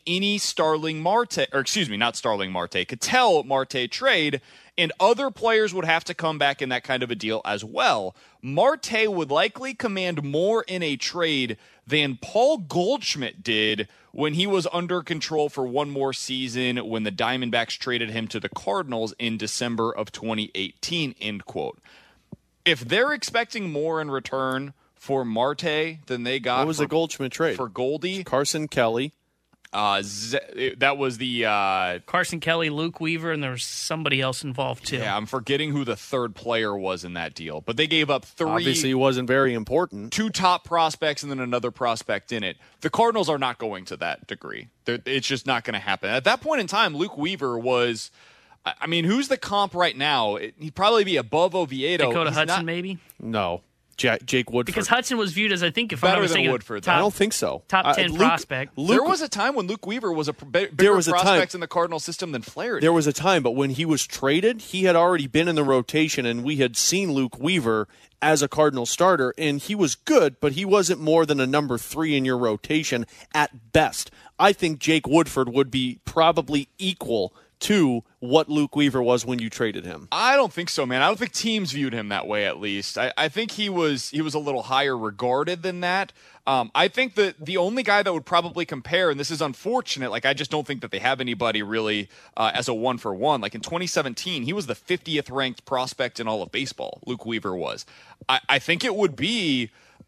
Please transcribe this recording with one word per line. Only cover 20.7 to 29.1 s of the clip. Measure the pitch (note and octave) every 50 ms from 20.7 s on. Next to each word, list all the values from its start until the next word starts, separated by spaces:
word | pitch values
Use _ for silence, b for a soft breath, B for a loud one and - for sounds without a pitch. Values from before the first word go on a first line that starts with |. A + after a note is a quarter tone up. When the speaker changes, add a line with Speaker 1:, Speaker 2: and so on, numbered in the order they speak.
| - - - - E3+ E3+ D#3 C3 A#2 -
Speaker 1:
end | G#2+ G#2+ G#2 G2+ -
quote. | - - F2+ D2 A#1+ - _ B B B B B B B B B B B - _ _ _ _ -
If | F3 D#3+ C3+
they're | A#2+ A#2+ D#3 G#3 B3+ D4 D4+
expecting | B3 - - - A#3 A#3 - - A#3 G3 E3+
more | D3+ C#3+ D3+ D#3+ D#3+ D#3+
in | D#3 D3
return | C3+ C3 A#2 - - C3+ C3 C3 C3 C3 C#3 C#3 - _ _ _ _
for | _ - - C#3 C3+ B2+
Marte | A#2 A2 A2+ B2 C#3 D3 - - E3 D3+ D3+ D#3 E3 D#3+ D#3 C#3
than | - B2+ A#2+ A#2+
they | B2 C3 C3+
got | A#2 B2 B2 B2+
Speaker 2:
What | C3+ D#3+
was | D#3
Speaker 1:
for, | D3 D3
Speaker 2:
the | C#3
Goldschmidt | D3 E3 E3 D#3 - - C#3 B2+ -
trade? | - D#3+ D#3+ G#2
Speaker 1:
for | F2+ B2+ A2
Goldie? | F#2 - B2+ C3 D3+ D#3 - F3+ F#3+ G3 F3
Speaker 2:
Carson | - - C3+ C#3+ - - D#3 D#3 C#3+
Kelly. | - C#3 A#2+ A2+ A2+ A#2+ C3+ D3+